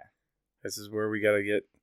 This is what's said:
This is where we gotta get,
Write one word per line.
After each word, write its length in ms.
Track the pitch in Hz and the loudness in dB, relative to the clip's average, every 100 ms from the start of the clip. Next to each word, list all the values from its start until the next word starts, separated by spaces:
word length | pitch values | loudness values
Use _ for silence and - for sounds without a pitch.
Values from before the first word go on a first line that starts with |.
| - _ _ _ _ _ | -14 _ _ _ _ _
This 160 | 104 - | -12 -10
is 120 | 104 | -8
where 200 | 107 107 | -4 -2
we 100 | 107 | 2
gotta 220 | 104 104 | 4 4
get, 240 | 101 104 - _ | 2 -2 -4 _